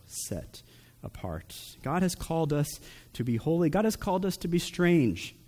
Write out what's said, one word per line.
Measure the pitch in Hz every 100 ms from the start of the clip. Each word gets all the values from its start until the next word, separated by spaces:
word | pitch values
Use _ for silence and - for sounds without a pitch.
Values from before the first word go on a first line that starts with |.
| -
set | - - 87 - - - - - -
apart. | - - 92 80 - - - -
God | 131 165
has | 185
called | - - 165 156
us | 147 147 - - - -
to | -
be | 123 113
holy. | 151 165 170
God | 180 220
has | -
called | - 185 190
us | -
to | 180
be | 170
strange | - - 175 175 120 85 - -